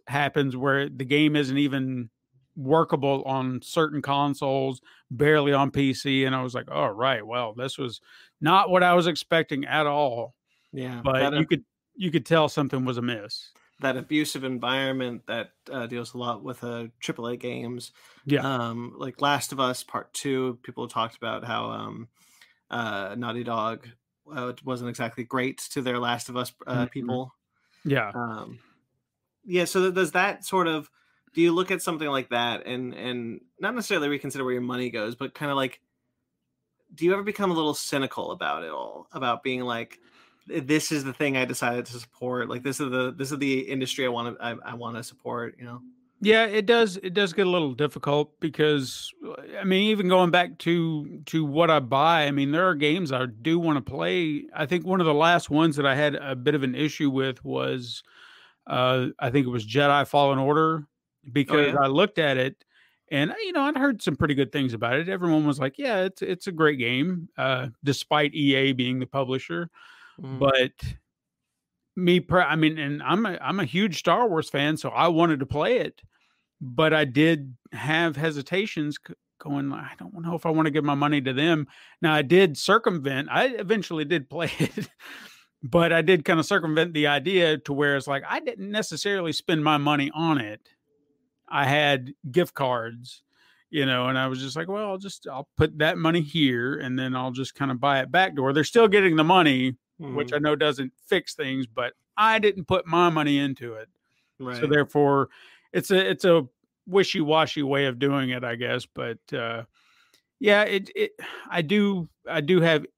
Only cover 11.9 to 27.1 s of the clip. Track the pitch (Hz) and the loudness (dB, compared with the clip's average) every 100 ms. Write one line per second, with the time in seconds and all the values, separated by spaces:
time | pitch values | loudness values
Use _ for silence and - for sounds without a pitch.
11.9 | - 180 156 - 160 147 151 135 135 127 | -8 -2 -2 2 2 4 0 -2 -2 -2
12.9 | 120 123 110 110 - - _ _ _ 135 | -4 -4 -6 -10 -14 -14 _ _ _ -4
13.9 | 127 117 151 147 143 131 123 123 135 135 | -4 -2 -2 -2 -4 -6 -4 -2 0 -2
14.9 | 131 123 120 - 117 104 _ - 135 117 | -2 -6 -8 -8 -8 -8 _ -12 -10 -8
15.9 | 120 117 123 120 110 127 120 120 117 117 | -8 -10 -8 -6 -6 -10 -10 -8 -8 -10
16.9 | - - - 117 120 123 123 120 123 - | -10 -10 -6 -6 -6 -8 -8 -8 -10 -14
17.9 | _ _ _ 139 139 135 127 117 117 120 | _ _ _ -2 0 0 -2 -4 -6 -10
18.9 | - 135 - 143 139 - 139 127 123 - | -12 -14 -2 0 0 -2 -2 -2 -2 -8
19.9 | 107 - - 139 131 127 120 - 123 120 | -10 -10 -8 -4 -2 -2 -6 -12 -12 -8
20.9 | 117 113 - 113 110 117 113 113 110 110 | -6 -6 -6 -8 -8 -6 -6 -6 -8 -10
21.9 | 110 117 _ _ _ _ _ _ 120 113 | -14 -16 _ _ _ _ _ _ -6 -6
22.9 | 101 98 113 117 120 117 113 110 113 117 | -6 -8 -8 -8 -6 -4 -4 -4 -6 -14
23.9 | - _ _ - 135 123 120 131 123 123 | -20 _ _ -14 -10 -8 -8 -8 -6 -6
24.9 | 117 117 127 113 131 131 - - 147 127 | -6 -8 -8 -6 -4 -4 -6 -10 -6 -4
25.9 | 123 120 120 - 123 120 - - 123 123 | -2 -2 -4 -6 -8 -8 -12 -6 -4 -4
26.9 | 139 120 | -6 -6